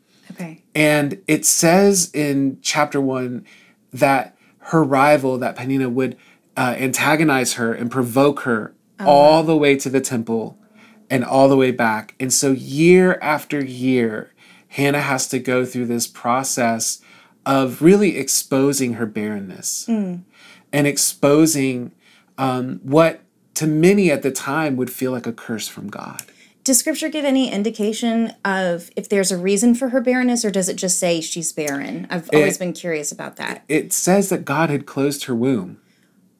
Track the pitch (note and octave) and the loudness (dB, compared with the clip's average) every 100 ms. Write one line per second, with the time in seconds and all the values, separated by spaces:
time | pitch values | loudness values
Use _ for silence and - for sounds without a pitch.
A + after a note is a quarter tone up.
0 | _ _ - - E3+ D#3+ _ D#3 D3+ D3+ | _ _ -20 -16 -14 -16 _ 0 2 2
1 | C#3+ C#3 - D3+ - - E3 F3+ G3+ G3 | 0 -4 -2 0 0 2 4 6 4 2
2 | F3 - D3 C#3 C3+ - - D#3 D3 C#3+ | -2 -2 -2 0 -2 -2 -4 -2 0 0
3 | C3+ C3 B2+ B2 - - _ _ _ B2+ | -2 -4 -6 -10 -14 -20 _ _ _ 0
4 | C#3+ C3+ - _ _ _ - D#3+ C#3 C3+ | 2 2 -2 _ _ _ -2 0 2 4
5 | C#3+ D3+ C3+ C3 B2 - B2+ C3+ B2+ A#2+ | 4 4 2 -2 -4 -6 -4 -2 -2 -2
6 | C3 C3 _ _ _ - B2+ A#2+ C3 B2+ | -4 -6 _ _ _ -4 -4 -2 -4 0
7 | C#3 D3+ D#3+ C3 A#2+ - A2+ A2+ A#2+ C3 | 0 2 2 2 0 -2 -4 -4 -4 -2
8 | B2 A#2+ C#3+ C#3 C3 A2+ - _ _ - | 0 2 2 2 -2 -2 -4 _ _ -2
9 | G3 C#3+ D3 D#3+ D#3+ D#3+ C#3+ C#3 C#3 C3 | 4 8 8 6 4 4 4 2 0 -2
10 | C3+ B2 A2+ A2+ A2 - _ _ - _ | -2 -4 -4 -4 -6 -14 _ _ -20 _
11 | - B2 A#2 C3+ C3+ C3+ B2+ A#2+ A#2 G#2+ | -4 -2 2 4 6 6 4 2 0 -2
12 | - - C3 - C#3 C3 C3 C#3 E3+ F3+ | -6 -8 -4 0 0 0 -2 2 6 8
13 | F#3 - C#3+ D3 - D3 C3 B2 C3 B2+ | 6 2 -2 -4 -4 -6 -6 -4 0 2
14 | A2+ A2 - _ _ _ _ - C#3+ C#3+ | 0 -4 -12 _ _ _ _ -2 0 0
15 | C#3 C3 - C3 B2+ B2+ B2+ B2+ A#2+ A#2 | 0 -2 -2 -4 0 -2 -2 -4 -4 -4
16 | - - A#2+ B2+ C3 - A#2 A2+ - - | -6 -6 -2 -2 -2 -2 0 -2 -4 -8
17 | _ - _ _ - C#3 C3 A#2+ D#3 G3+ | _ -20 _ _ -2 0 0 2 6 6
18 | G3 F#2 - - - C3+ C#3 C3+ B2+ A2 | 4 0 -4 -4 -2 0 2 0 -2 -4
19 | A2 G#2+ G#2+ G#2 F#2+ F#2 - - - A3 | -6 -6 -6 -6 -10 -12 -10 -8 -4 -4
20 | F#3+ F3 - _ - - _ C#3+ C#3+ C#3+ | -4 -8 -14 _ -20 -20 _ -2 0 0
21 | - - C#3+ D3+ D#3 D3+ C3+ B2 A#2+ - | -4 0 4 4 4 2 -2 -4 -8 -16
22 | _ _ _ - C3+ B2+ C3 - C3 D3 | _ _ _ -6 -4 -2 -6 -8 0 4
23 | E3 - _ _ _ - D#3 D#3 E3+ G3+ | 4 0 _ _ _ -4 -2 4 4 6
24 | F3+ C3 C3+ C3+ C#3 D3 D#3 B2+ B2 - | 4 2 -2 -4 -4 -4 -2 -2 -4 -4
25 | B2+ B2 A#2+ A2+ - A2 - - G2+ - | -6 -4 -8 -10 -8 -8 -10 -12 -12 -12
26 | - - - _ _ _ - C4 D#4 D4 | -14 -16 -18 _ _ _ 0 0 0 -4
27 | D#4 D#4 C#4+ C4 B3+ G3+ G#3+ A3 G#3 G#3+ | -6 -4 0 0 0 -2 -4 -4 -4 -4
28 | A#3+ A3+ A3+ - G3 F#3+ F#3 E3+ F3+ - | -2 -2 -4 -4 -4 -2 -2 -4 -8 -12
29 | G3 G3+ F#3+ F#3 F#3 G3+ A#3+ A#3 C4 C4 | -2 0 0 -2 0 2 4 2 0 0
30 | A#3+ B3+ B3 A#3+ A3 F#3+ F3+ - F#3 - | 0 0 0 0 -2 -2 -2 -4 -4 -2
31 | F3 E3+ D#3+ F3 D#3 - D3 C#3 C#3 E3 | 0 -2 -4 -8 -8 -6 -6 -6 -8 -10
32 | - F3 - D3+ D3 - F3+ E3 F3+ D#3 | -8 -8 0 2 4 0 -6 -6 -6 -6
33 | D3 - D3 - B2 B2 - D3+ - - | -6 -10 -14 -10 -10 -10 -2 -2 -2 -2
34 | - G3 F#3+ F3 - C#3+ D#3+ C#3+ - C#3 | 2 2 2 -2 -2 -2 0 -2 -6 -4
35 | C#3+ C#3 - A#2 B2+ A#2+ F2+ G#2+ _ _ | -2 -4 -4 -2 0 0 -4 -14 _ _
36 | _ _ _ _ | _ _ _ _